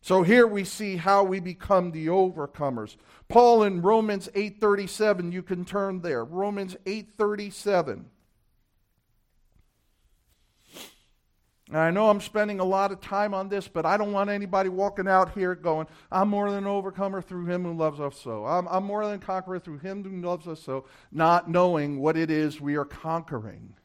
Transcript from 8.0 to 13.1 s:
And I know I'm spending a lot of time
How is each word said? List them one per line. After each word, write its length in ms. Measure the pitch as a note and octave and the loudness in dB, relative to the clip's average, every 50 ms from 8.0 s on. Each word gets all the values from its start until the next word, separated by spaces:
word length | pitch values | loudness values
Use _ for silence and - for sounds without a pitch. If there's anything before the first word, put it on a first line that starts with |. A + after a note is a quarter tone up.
| - - _ _ _ _ _ _ _ _ _ _ _ _ _ _ _ _ _ _ _ _ _ _ _ _ _ _ _ _ _ _ _ _ _ _ _ _ _ _ _ _ _ _ _ _ _ _ _ _ _ _ _ _ - - - - _ _ _ _ _ _ _ _ _ _ _ _ _ _ _ _ | -12 -20 _ _ _ _ _ _ _ _ _ _ _ _ _ _ _ _ _ _ _ _ _ _ _ _ _ _ _ _ _ _ _ _ _ _ _ _ _ _ _ _ _ _ _ _ _ _ _ _ _ _ _ _ -20 -20 -20 -20 _ _ _ _ _ _ _ _ _ _ _ _ _ _ _ _
And 100 | - D#3 | -2 0
I 120 | D#3+ E3 | 0 0
know 200 | E3+ G3 A3 A3 | 2 2 4 4
I'm 100 | G#3 G3+ | 4 2
spending 400 | - - - G#3+ G#3 G#3 G#3 F#3+ | 0 -6 -2 -2 -2 -2 -2 -2
a 40 | F#3 | -2
lot 280 | F#3 F#3+ F#3+ G3 G3 G3 | 0 2 2 0 0 -2
of 80 | F#3 | -6
time 320 | - - | -10 -6